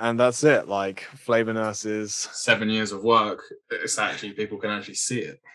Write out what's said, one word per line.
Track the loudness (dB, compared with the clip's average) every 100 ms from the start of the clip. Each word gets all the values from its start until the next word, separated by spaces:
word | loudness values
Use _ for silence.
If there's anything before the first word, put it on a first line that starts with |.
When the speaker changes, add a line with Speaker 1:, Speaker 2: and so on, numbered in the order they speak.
Speaker 1:
and | -2 4
that's | 4 6
it. | 6 4 2
Like, | -2 -2 -6
Flavor | -12 -12 0 2 2
Nurse | 0 -2 -4
is | -4 -4 -4
Speaker 2:
Seven | -6 -8 -4 0 2 2
years | 0 0
of | 0
work. | 4 4 4 -2 -10 -20 _
It's | -6 -4 -2
actually, | -2 -4 -8
people | -6 -6 -4
can | -4
actually | -4 -6
see | -6 -4 -4
it. | -6 -10 -20